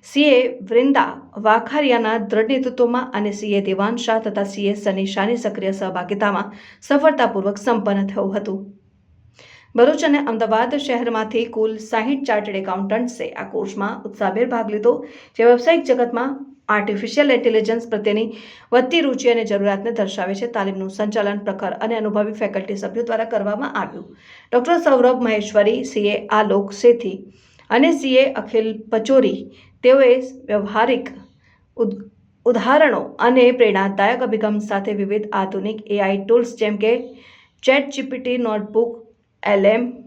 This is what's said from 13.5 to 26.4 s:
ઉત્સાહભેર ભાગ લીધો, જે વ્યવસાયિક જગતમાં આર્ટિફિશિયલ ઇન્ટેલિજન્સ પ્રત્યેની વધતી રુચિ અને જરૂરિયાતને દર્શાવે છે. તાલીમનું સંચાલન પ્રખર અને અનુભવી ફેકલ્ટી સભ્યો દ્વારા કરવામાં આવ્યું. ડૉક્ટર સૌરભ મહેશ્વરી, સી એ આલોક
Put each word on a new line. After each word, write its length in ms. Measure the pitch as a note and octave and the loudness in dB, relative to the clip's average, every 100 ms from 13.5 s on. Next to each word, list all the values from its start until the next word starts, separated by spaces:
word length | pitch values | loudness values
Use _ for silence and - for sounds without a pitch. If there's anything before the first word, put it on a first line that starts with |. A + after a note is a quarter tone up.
| - - G#3+ G3+ - | -6 -6 -6 -6 -6
ઉત્સાહભેર 460 | G#3 - G3 G3 B3 | -14 -4 -4 0 -2
ભાગ 220 | A#3 G#3 | -2 -4
લીધો, 340 | G#3 A3+ C#4+ - - - - | 0 0 0 -6 -20 -14 2
જે 60 | |
વ્યવસાયિક 400 | A#3 A#3+ C4+ E4 | 6 6 4 2
જગતમાં 600 | - B3 A#3+ A#3 C4 C#4 - _ - | 2 0 0 -2 -4 -6 -14 _ -2
આર્ટિફિશિયલ 600 | G#3 G3+ G3+ A3 C#4+ D4 | -2 0 -4 -2 0 2
ઇન્ટેલિજન્સ 560 | A#3+ A#3+ A3 G#3+ A3+ A#3 | 4 4 2 2 -2 -2
પ્રત્યેની 440 | G#3+ G#3 G#3 A3 - - - _ | -4 0 -2 -2 -8 -20 -20 _
વધતી 280 | B3 C4 E4 | 0 2 0
રુચિ 280 | D4 B3 A#3+ | 0 2 2
અને 140 | A#3 | 2
જરૂરિયાતને 480 | G#3 G3 G3+ G3 A3 | 0 0 0 -2 -4
દર્શાવે 440 | A3+ G3 G3+ F#3 | -4 -4 -4 -6
છે. 120 | G3 A#3+ | -4 -6
તાલીમનું 420 | A3 G3 F#3+ F#3+ | -4 -4 -4 -8
સંચાલન 480 | G3 G#3 G#3+ G3+ G3+ | -4 -4 0 -2 -2
પ્રખર 340 | G#3 G3 G3 | -6 -6 -6
અને 240 | - A3 | -6 -4
અનુભવી 380 | A3+ G#3+ G#3 G#3 | -2 -2 -2 -2
ફેકલ્ટી 420 | G#3+ G#3 G3 G3 | -4 -4 -4 -6
સભ્યો 280 | G3 G3 A3+ | -8 -6 -6
દ્વારા 220 | A#3 A3 | -4 -4
કરવામાં 480 | A3+ A3 G3+ G#3 C#4+ | -2 -4 -2 -4 -4
આવ્યું. 440 | - F3 F3+ - - - - _ | -6 -8 -12 -18 -20 -20 -20 _
ડૉક્ટર 240 | A#3+ B3 E4+ | 0 2 2
સૌરભ 440 | D#4+ C4 B3 B3 | 4 4 4 4
મહેશ્વરી, 600 | A#3 G#3+ G#3 G#3 G3+ B3 | 0 -2 0 2 2 0
સી 240 | - G#3+ G#3 | -4 -2 0
એ 200 | G#3+ - | -2 0
આલોક 440 | G#3+ | 2